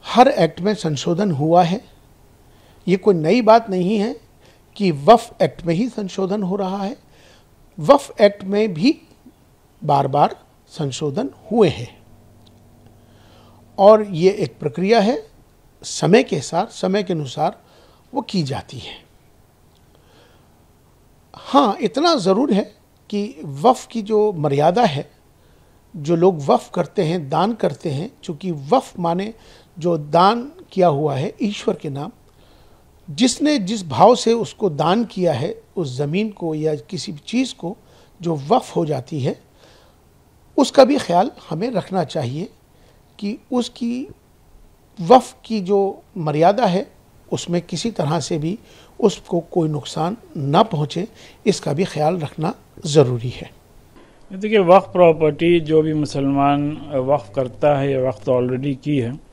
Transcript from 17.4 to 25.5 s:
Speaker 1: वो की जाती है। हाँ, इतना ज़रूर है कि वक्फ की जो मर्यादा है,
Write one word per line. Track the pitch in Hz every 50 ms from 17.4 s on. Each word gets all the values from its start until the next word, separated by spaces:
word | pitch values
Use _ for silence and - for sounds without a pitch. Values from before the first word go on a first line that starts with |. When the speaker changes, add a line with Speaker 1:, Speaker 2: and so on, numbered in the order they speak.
| 151 175 - - _ _ _ _ _ _ _ _ _ _ -
Speaker 1:
वो | 269
की | - - - 190 151
जाती | 127 131 95 - - -
है। | 123 - - - - _ _ _ _ _ _ _ _ _ _ _ _ _ _ _ _ _ _ _ _ _ _ _ _ _ _ _ _ _ _ _ _ _ _ _ _ _ _ _ _ _ _ _ _ _ _ -
हाँ, | - - - - 269 269 220 196 370
इतना | 285 185 - 269 311 349 330
ज़रूर | 269 170 190 190 208 277 285 220
है | 190 - - - _ _ _ _ _ _ _
कि | - 202 202 208 277 302 294
वक्फ | 160 135 135 156 226 247 - -
की | - - 226
जो | 208 196 220 214 214 214 196
मर्यादा | 160 147 151 139 139 147 165 180 226 247
है, | 190 139 135 - - _ _ _ _ _ _ _ _